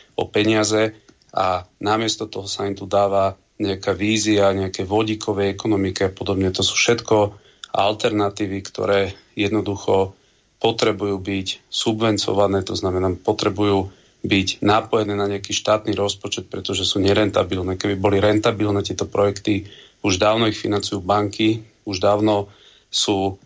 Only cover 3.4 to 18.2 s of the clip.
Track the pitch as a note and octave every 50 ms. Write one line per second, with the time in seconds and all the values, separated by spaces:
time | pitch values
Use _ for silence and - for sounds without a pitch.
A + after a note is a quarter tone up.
3.4 | _ _ _ - - G2 F#2+ F#2 - - - - G#2 G#2+ A2+ A2 G#2 G#2+ G#2+ G2+
4.4 | G2 G2 G2 G2 F#2+ F#2 - - F#2+ F2+ G2+ G#2+ A2 G#2+ G#2+ G#2 - A2 G2+ G2
5.4 | G2+ G2 F#2+ F#2+ - A2 G#2+ G2 F#2+ F#2+ F#2 - G2 F#2+ - - F#2+ - G2 F#2+
6.4 | F#2+ F#2 F2+ - G2 - - - - - A#2 A2 - - A2 G#2+ G#2 G2+ - -
7.4 | _ - _ - - - - - G2 G2+ G#2+ G#2+ - A#2+ G#2+ G#2 G2+ G2+ G2+ -
8.4 | G#2+ G2 G2 G2 G2 - - - G2+ G2 G2+ G2 G2 F#2 F#2 - _ _ - G#2
9.4 | G2+ G2+ G#2+ G#2 F#2 G#2 G2 F#2+ - - G2 G2 F#2+ F#2 - _ _ _ _ _
10.4 | _ _ _ - - A2+ A#2 A2+ A#2 A2 G#2 F#2+ G#2 G2+ G2 F#2+ F2+ G2+ G2 G2
11.4 | F#2 F#2 - - _ - - - - A#2 A2 G#2+ A#2 A2+ G#2 G2 - - G2+ G2
12.4 | G2+ G2 G2 G2 F#2 - F#2 F2+ - F#2+ F2+ F#2 F#2 F#2 F2 E2+ - - G#2+ -
13.4 | - G#2 F#2+ F#2+ G#2 G#2 G2 G2 F#2 F#2+ - _ _ _ _ _ - F#2+ G2+ G2
14.4 | F#2 - - - - G2+ G#2+ A2 A2 - - A2+ G#2+ G2+ G2+ G2+ G2+ G2+ G2+ G2
15.4 | G2+ - G2 - - - G#2+ G#2+ - A2 G2+ F#2+ G2+ G2+ - - - - - -
16.4 | G2 - - F#2+ F#2+ G2 G2 F#2 F#2+ - - G2+ F#2+ G2 G2+ G#2 G#2+ G2+ - G#2
17.4 | F#2+ F2+ G2 F#2 F2+ F#2 F#2 F#2 - G#2 G2+ F#2+ F#2+ G2+ G2+ G2